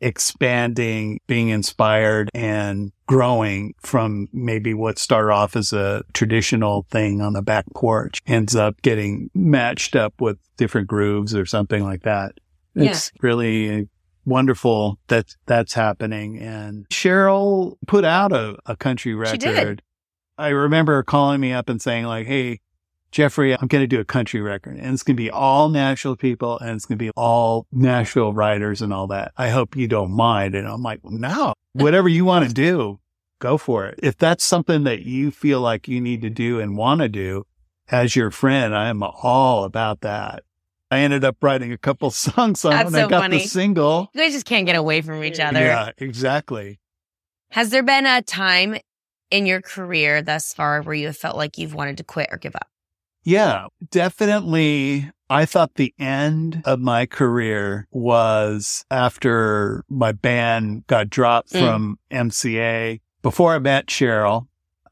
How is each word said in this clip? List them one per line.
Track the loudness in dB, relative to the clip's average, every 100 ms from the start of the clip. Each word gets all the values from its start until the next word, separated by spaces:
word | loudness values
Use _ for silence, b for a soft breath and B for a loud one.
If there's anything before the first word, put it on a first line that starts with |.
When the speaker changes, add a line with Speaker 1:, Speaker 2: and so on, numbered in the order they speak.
Speaker 1:
expanding, | -6 -2 -4 0 0 2 0 -2 -2 -2 -4 -6 -2
being | 0 2
inspired, | 0 -2 0 2 4 4 2 -2
and | -4 -4 -2 -2 -4 -8 -8 2
growing | 4 4 2 -2 -4 -8 -12
from | -4 -2 0 -2 -6
maybe | -6 -4 -4 -2
what | -2 -2 -4
started | 0 2 4
off | 4 2 0
as | -2
a | -2 -2 -4 -6
traditional | -2 0 0 0 0 0 -2 -2
thing | -2 -2 -2
on | -2
the | -2
back | 0 0 -2
porch | -2 0 0 -2 -8 -2
ends | 0 2
up | 2 0 0
getting | 0 0 -2 -4 -4
matched | 0 4 4 2 -2 -2 0
up | 0 0
with | -2 -4 _ -2
different | 0 0 0
grooves | 0 2 0 -2
or | -2 -2
something | -2 -2 -2
like | -2 -4
that. | -4 -4 -4 -12 _ _ _
Speaker 2:
Yeah. | 0 0
Speaker 1:
It's | 0 -6 -2
really | 0 2 0 0 -2 -4 -6 _ _ _ -2
wonderful | 2 2 2 2 2 0 -4 0
that | 0 0 -6 0
that's | 0 0
happening. | -2 -2 -2 -6 -6 -10 -12
And | -12 -12 -12 -14 -8
Sheryl | -2 2 4 4 4 2 0 -2 -6 0
put | 2
out | 4 4 2
a, | 0 -2 -8 -10
a | -6
country | -4 -2 -4 -4 -2
Speaker 2:
She | -2
did. | -2 -2
Speaker 1:
record. | -2 -6 _ _ _ _ _ -6
I | -2
remember | 0 2 2 4 2
her |
calling | 2 2 2 2
me | -2
up | -4 -4
and | -4
saying, | -2 -4
like, | -4 -6 -4
"Hey, | -4 -4 -6 _ _ _ _ _
Jeffrey, | 2 2 4 2 2
I'm | 2
gonna | 2 2
do | 0
a |
country | 0 -2 -2 -4
record, | -4 -6 -10 -10
and | -6
it's | -4
gonna | 0 -2
be | -2
all | 0 2 4 4
Nashville | 2 0 -2 -4 -2
people, | -2 -2 -4 -6
and | -8
it's | -8
gonna | -6 -6
be | -4 0
all | 2 4 2 0 -2
Nashville | 2 2 2 0 0 0
writers | 2 0 0 -2 -4
and | -4
all | -4 -6
that. | -6 -8 -6
I | -2
hope | 0 -2 -2
you | -2
don't | 0 0
mind." | 0 2 2 -2
And | -4 -6
I'm | -8
like, | -8 -10
"No, | -10 -8 -4 -2 -2 -4 _
whatever | 0 4 6 4
you | 4 4
wanna | 4 2
do, | 2 2 2 -2 -8 _ _ _ -8
go | -2 -2
for | 0 -2 -4
it." | -4
If | -4 2
that's | 2 2
something | 2 0 2 0
that | 0 -2 -4
you | -4 -4
feel | -2 0 2
like | 0 -2 -4
you | -4
need | -4 -4
to | -6
do | -4 -2 -2
and | -4 -2
wanna | 2 2 0
do, | -2 -6 -6 -10 _ _ _ -2
as | 0 2
your | 2 0
friend, | 0 0 2 0 0
I | -2
am | -4
all | -6 -4 2 4 4 2
about | 0 -2 -4 -4
that. | -6 -6 -8 -12 -18 _ _ _ -4
I | 0
ended | 2 2
up | 0 2
writing | 0 0 -2
a | -6
couple | -4 -2 -2
<laughs> |
songs | -2 -2 2 2 2 2
on |
it, | 2
Speaker 2:
That's | 2
Speaker 1:
and | 2
I |
Speaker 2:
so | 4
Speaker 1:
got | 2
Speaker 2:
funny. | 2 0
Speaker 1:
the | 0
single. | 0 0 2 2 2 -2
Speaker 2:
You | -2
guys | -2
just | -2
can't | -2 -2 2
get | 0
away | 2 -2
from | -2 -6
each | -6 -2
other. | 0 2
Speaker 1:
Yeah, | 2 2 -2 -6
exactly. | -10 -4 -2 -2 -4 -10 -10 -16 _ _ _ _ _ _ _
Speaker 2:
Has | -4 0
there | 0
been | 2 2
a | 4 2
time | 0 -2 2 2 2 -4 -12 _ _ _ -4
in | 0
your | 0 -2
career | -4 -12 -4 0 0 0
thus | -2 -6 -6
far | -4 -2 -2
where | -4
you | -6 -6
have | -8
felt | -8 -6
like | -8 -8
you've | -10
wanted | -8 -8 -10
to |
quit | -10 -6 -6
or | -8
give | -12
up? | -12 -14 _ _ _ _ _
Speaker 1:
Yeah, | 0 2 2 0 -6 -16 -4 0 0 0 0
definitely. | 0 0 0 2 0 -2 -4 -6 -12 -2
I | 0
thought | 2 2 0
the | 0 -2 -2
end | -6 -2 0 0 -2 -4
of | -2 0
my | 0 0 0
career | 0 0 2 0 -2 -2 -4 -6
was | -4 2 4 4 2 2 -2 -6 -8 -4
after | 0 0 0 2 2 2 2 0 -4 -6
my | -2 0
band | 0 0 0 0 0 -2 -6 0
got | 0 0
dropped | 2 4 2 0
Speaker 2:
Mm. | 0
Speaker 1:
from | 2 2 -2 -6 _
M | -4 -2
C | -2 -2 -2
A. | -2 -2 -4 -8 _ _
Before | -2 4 4
I | 4
met | 2 0 0
Sheryl, | -2 0 2 2 0 -4 _ _ _ _